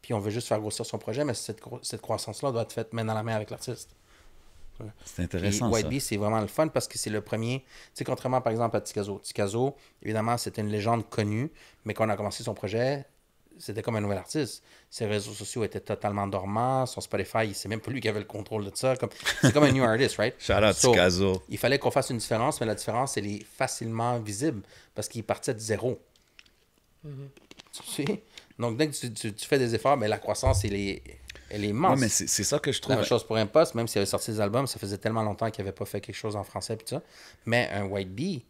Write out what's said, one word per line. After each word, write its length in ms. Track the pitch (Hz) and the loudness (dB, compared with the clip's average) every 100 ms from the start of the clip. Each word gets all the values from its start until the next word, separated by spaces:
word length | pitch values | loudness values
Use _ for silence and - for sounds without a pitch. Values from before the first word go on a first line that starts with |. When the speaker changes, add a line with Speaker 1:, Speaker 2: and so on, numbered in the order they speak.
Speaker 1:
puis 140 | - | -2
on 60 | 113 | -2
veut 100 | 101 | -2
juste 160 | 107 - | -4 0
faire 140 | 107 | -2
grossir 260 | 107 - 113 | -2 -4 -6
son 120 | 113 | -6
projet, 260 | - 117 | -6 -4
mais 100 | 147 | -2
cette 260 | 110 - 104 | -4 -6 -10
cro-, 200 | - 120 | -10 -12
cette 200 | - 113 | -8 -10
croissance-là 500 | - 110 - 104 143 | -4 -4 -4 -4 -2
doit 100 | 117 | -2
être 100 | 113 | -4
faite 200 | - 113 | -6 -6
main 120 | 117 | -4
dans 100 | 110 | -2
la 80 | 110 | -2
main 120 | 110 | 0
avec 160 | 110 107 | -2 -4
l'artiste. 460 | 117 - 120 - - _ - - - - - - - 107 - - | -8 -8 -10 -12 -20 _ -20 -20 -20 -20 -18 -18 -14 -16 -16 -16
Speaker 2:
C'est 160 | - | -6
intéressant, 440 | 87 92 95 101 120 | -4 0 0 2 2
Speaker 1:
Puis 40 | 113 | 2
White 80 | |
Speaker 2:
ça. 40 | 87 | 2
Speaker 1:
Bee, 120 | 131 | -2
c'est 160 | - 104 | -2 0
vraiment 220 | 104 110 | 2 2
le 60 | 104 | 0
fun 200 | - 156 | 0 2
parce 180 | 135 - | 2 -2
que 120 | - | -6
c'est 100 | - | -2
le 140 | 107 | -4
premier, 380 | 104 110 113 127 | -2 -2 -2 -4
tu 20 | - - - | -6 -20 -20
sais, 100 | - | -8
contrairement 380 | 135 127 127 127 | -4 -2 0 0
par 80 | 123 | 2
exemple 260 | 113 117 113 | 2 2 0
à 60 | |
Tikazo. 380 | - - 101 95 | -2 -4 -4 -4
Tikazo, 520 | - - 101 110 131 143 - _ | -8 -2 0 2 0 -2 -20 _
évidemment, 340 | - 110 110 117 | -4 0 2 0
c'était 240 | - - | -2 -4
une 80 | 107 | -2
légende 400 | 104 104 117 104 | 0 2 2 0
connue, 420 | - 104 107 147 - - _ - | -2 0 0 -2 -8 -20 _ -8
mais 80 | |
quand 120 | 104 110 | 0 0
on 40 | |
a 60 | 101 | 2
commencé 280 | 104 - | -2 -4
son 80 | 117 | -6
projet, 540 | 104 101 110 127 143 139 _ _ _ _ - | -6 -4 0 0 -2 -6 _ _ _ _ -18
c'était 220 | - 107 | -8 -6
comme 160 | 107 113 | -2 -2
un 60 | |
nouvel 160 | 101 98 | 0 -2
artiste. 440 | - 156 131 - _ - _ | -2 -2 -2 -6 _ -20 _
Ses 160 | - 107 | -6 -2
réseaux 260 | 107 104 | -2 -2
sociaux 320 | 104 104 - | -8 -8 -4
étaient 160 | 101 101 | -2 -4
totalement 460 | - 104 107 101 101 | -4 -2 0 0 0
dormants, 580 | 95 95 104 123 131 | -2 -2 0 2 2
son 160 | 127 - | 0 -4
Spotify, 540 | - 104 95 113 113 | -6 -4 -2 0 -2
c'est 160 | 98 98 | -2 -6
même 100 | 110 | -6
pas 100 | 110 | -4
lui 120 | 131 | -4
qui 60 | 113 | -2
avait 80 | 107 | -2
le 80 | 98 | -6
contrôle 400 | 104 101 107 98 | -10 -6 -6 -6
de 40 | |
ça. 220 | - 131 127 | -2 0 0
Comme, 120 | 110 - - - | -2 -4 -4 4
c'est 100 | - | 6
comme 140 | 147 | 8
un 80 | 147 | 8
new 100 | 131 | 8
artist, 360 | 123 110 131 - | 6 6 4 2
right ? 160 | 107 - | -2 -2
Speaker 2:
<laughs> 20 | |
Shout 140 | - 101 | 2 6
out 120 | 107 | 6
Speaker 1:
So, 160 | 95 131 | 6 8
Speaker 2:
Tikazo. 520 | 110 90 90 98 92 - | 8 8 6 2 2 -2
Speaker 1:
il 80 | - | -2
fallait 220 | 120 139 | 2 2
qu'on 120 | 131 | 4
fasse 200 | 139 131 | 2 0
une 80 | 123 | -4
différence, 420 | - 110 127 156 | -2 0 0 0
mais 60 | 113 | -2
la 80 | |
différence, 420 | 101 - 113 135 - | -2 -2 -2 -2 -2
elle 120 | 101 | -4
est 180 | 101 - - | -6 -10 -4
facilement 600 | 131 - 113 113 117 120 | -4 -4 -4 -2 0 0
visible 420 | 107 101 151 113 - - - | -4 -2 -2 -2 -10 -20 -16
parce 140 | - - | -10 -8
qu'il 160 | 117 | -8
partait 300 | 107 104 - | -4 -4 -2
de 40 | 113 | -6
zéro. 400 | 110 101 123 110 _ _ _ _ - _ _ _ _ _ | -2 -2 0 -4 _ _ _ _ -20 _ _ _ _ _
Speaker 3:
Mhm. 260 | 151 135 139 - _ - - | -16 -14 -16 -20 _ -20 -18
Speaker 1:
Tu 320 | - - - | -16 -10 -4
sais ? 180 | 139 - - - - - | -2 -2 -6 -20 -20 -6
Donc, 180 | 120 113 | -4 0
dès 120 | 151 | 0
que 60 | |
tu, 180 | 135 127 | 0 -8
tu, 200 | 107 113 | -6 -8
tu 120 | 101 - | -8 2
fais 120 | 143 | 2
des 160 | 123 | 4
efforts, 220 | 113 135 139 | 2 4 4
mais 120 | 107 | 4
la 100 | 101 | 0
croissance, 460 | - 104 131 127 | 0 2 4 4
elle 100 | 98 | 4
est, 280 | 101 101 - - - - - - | 0 -2 -4 -10 -20 -18 -18 -10
elle 120 | 104 | -2
est 40 | 104 | 0
immense. 260 | 104 180 | 2 4
Speaker 2:
Ouais, 60 | 139 | 4
mais 80 | 123 | 4
c'est, 180 | - 92 | 2 0
c'est 160 | - | 0
ça 140 | 101 147 | 2 0
que 140 | - | 0
je 60 | 127 | -2
Speaker 1:
La 20 | |
Speaker 2:
trouve 160 | - 110 | 0 2
Speaker 1:
même 80 | |
chose 180 | 104 120 - | 4 2 2
pour 100 | 110 | 0
Impost, 380 | 104 156 170 | 4 6 4
même 120 | 117 117 | 2 0
s'il 120 | - | 2
avait 80 | 101 | 2
sorti 240 | 95 - | 0 -2
des 100 | 107 | 0
albums, 260 | 101 113 135 | 2 2 0
ça 120 | - | -4
faisait 180 | 101 98 | -6 -2
tellement 260 | 113 113 | 0 0
longtemps 280 | 107 98 113 | 0 0 -4
qu'il 100 | - | -2
avait 120 | 98 | -6
pas 120 | - | -4
fait 160 | 104 104 | -6 -6
quelque 140 | - 98 | -8 -8
chose 200 | 110 104 | -4 -4
en 60 | |
français, 300 | 98 101 - 110 | -6 -8 -6 -8
pis 80 | - | -4
tout 80 | |
ça. 80 | 139 - - - - | -8 -8 -20 -20 -14
Mais 240 | - 117 120 | 0 2 2
un 100 | 98 | 0
White 300 | 101 101 95 | -2 -2 -4
Bee 300 | 98 170 156 - | -4 -4 -4 -8